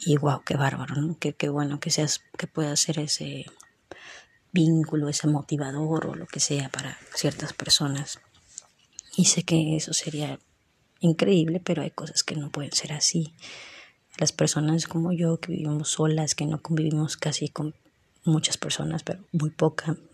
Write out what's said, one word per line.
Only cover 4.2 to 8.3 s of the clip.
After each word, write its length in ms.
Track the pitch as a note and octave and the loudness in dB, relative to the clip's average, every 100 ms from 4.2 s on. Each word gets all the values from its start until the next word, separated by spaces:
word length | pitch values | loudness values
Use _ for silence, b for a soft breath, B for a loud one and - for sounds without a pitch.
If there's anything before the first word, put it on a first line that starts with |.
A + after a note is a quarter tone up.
| B B _ | B B _
vínculo, 560 | F3+ D#3+ D#3+ D#3 D#3 D3 | 6 6 6 4 0 0
ese 200 | D3 D3+ | 0 2
motivador 800 | D3+ - D3 C3+ C#3+ D#3 D#3+ - | 2 0 -4 -2 -4 0 0 -2
o 60 | |
lo 120 | - - | -6 -10
que 140 | D3+ | -4
sea 280 | - C#3+ C3+ | -2 0 -2
para 300 | - C3+ - - | -6 -8 -12 -10
ciertas 400 | - D3 C#3 D3+ | -2 -2 -2 -6
personas. 640 | - - - C#3+ C#3 D3 - _ | -8 2 2 4 -2 -4 -10 _